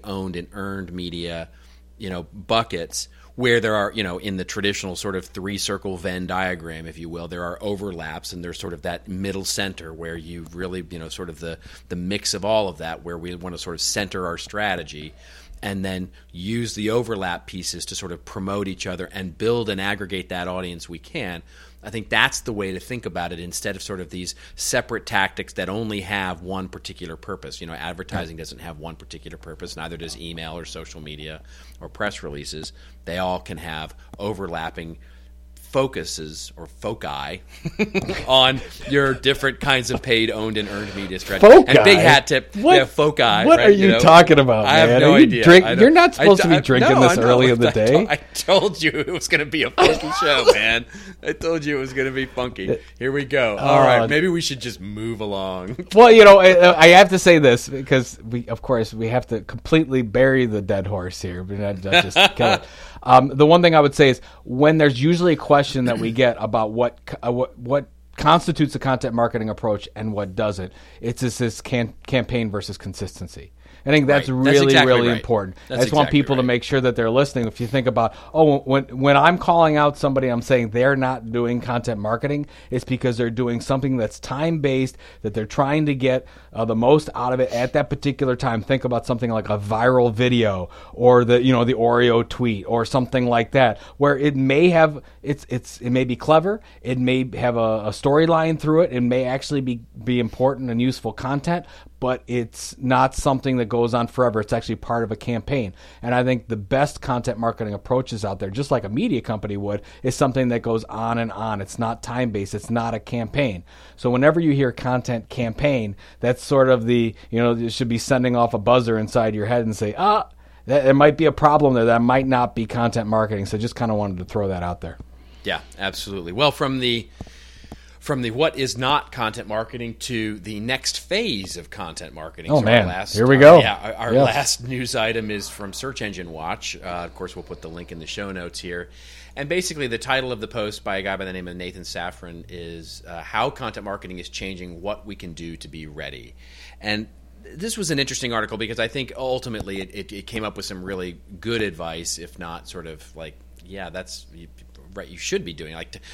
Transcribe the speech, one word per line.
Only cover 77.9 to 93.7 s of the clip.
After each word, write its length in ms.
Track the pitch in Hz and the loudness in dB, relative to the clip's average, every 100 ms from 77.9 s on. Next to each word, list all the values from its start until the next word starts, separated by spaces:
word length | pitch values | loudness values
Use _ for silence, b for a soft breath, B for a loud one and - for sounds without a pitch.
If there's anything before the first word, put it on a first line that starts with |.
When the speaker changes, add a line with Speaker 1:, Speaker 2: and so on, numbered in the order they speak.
| 120 113 B B | 0 -2 B B
Speaker 2:
oh, 260 | 156 156 139 | 2 4 4
when, 240 | 131 135 131 | 0 -2 -2
when 300 | 123 139 139 | -2 4 6
I'm 220 | 156 175 | 4 2
calling 400 | - 170 160 151 | 2 4 4 4
out 200 | 147 143 | 2 0
somebody, 300 | 147 135 131 | -2 0 0
I'm 140 | 120 | -2
saying 300 | 120 131 113 | 0 0 0
they're 260 | 117 127 131 | 0 2 2
not 340 | 131 131 113 | -2 -4 -6
doing 300 | 120 117 120 | -4 -2 -4
content 360 | 113 123 120 107 | -4 -4 -4 -6
marketing, 460 | 104 113 139 147 147 b b | -4 -4 -2 -4 -6 b b
it's 140 | 127 | -8
because 340 | - 127 131 117 | -4 -4 -2 -2
they're 120 | 117 | -4
doing 320 | 113 123 120 | -2 -4 -4
something 340 | - 135 139 131 | -4 -4 -2 -2
that's 240 | 107 - | -4 -6
time-based, 800 | - 131 165 160 139 131 131 - B B | -10 -4 -2 -2 -2 -2 -2 -6 B B
that 120 | 110 | -8
they're 120 | 107 107 | -6 -6
trying 400 | - 139 151 151 | -2 0 0 0
to 100 | 135 | 0
get, 320 | 131 127 - b b | 0 0 -4 b b
uh, 140 | - 113 | -6 -2
the 100 | 110 | 2
most 340 | 120 151 151 - | 4 4 2 -6
out 160 | 123 | -4
of 80 | 127 | -2
it 120 | 127 | -2
at 180 | 117 127 | -2 -2
that 160 | 151 139 | -2 -2
particular 460 | 135 143 131 135 123 | -4 -4 -2 -2 -2
time. 260 | 135 113 | -2 -4
Think 220 | - 135 | -2 -2
about 220 | 127 120 - | -2 -4 -4
something 260 | 120 117 | -4 -2
like 160 | 113 98 | -2 -2
a 80 | 104 | -4
viral 560 | 101 110 123 127 120 | -2 0 4 4 2
video 560 | 107 123 123 107 95 87 B B | 2 2 2 0 -2 -8 B B
or 320 | - 123 123 | 2 6 6
the, 180 | 117 123 | 6 4
you 120 | 131 | 4
know, 100 | 127 | 2
the 100 | 120 117 | 2 2
Oreo 520 | 117 120 120 117 117 | 2 4 4 2 0
tweet 380 | - 123 104 95 | -2 -2 -2 -2
or 160 | 117 | -2
something 440 | 113 135 123 131 123 | -2 -2 -2 -2 0
like 240 | 120 117 | 0 0
that, 260 | 139 123 | 2 2